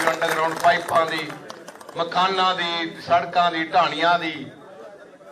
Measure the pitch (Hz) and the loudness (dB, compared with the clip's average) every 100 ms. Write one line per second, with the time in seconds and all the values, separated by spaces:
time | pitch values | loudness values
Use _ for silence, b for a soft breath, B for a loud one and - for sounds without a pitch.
0 | 160 165 165 160 160 156 170 175 170 170 | 0 0 -2 0 -2 2 4 4 2 2
1 | 160 156 151 151 - - - - - 160 | 2 -2 -6 -10 -14 -18 -18 -20 -12 -6
2 | 170 180 185 190 185 180 170 170 165 165 | -4 0 0 2 2 2 -2 -4 -6 -8
3 | - 170 175 180 175 160 160 190 156 151 | 0 0 2 2 2 2 0 2 2 2
4 | 170 175 165 147 127 - - - - - | 4 4 0 -6 -10 -16 -20 -18 -18 -18
5 | - - - | -20 -20 -20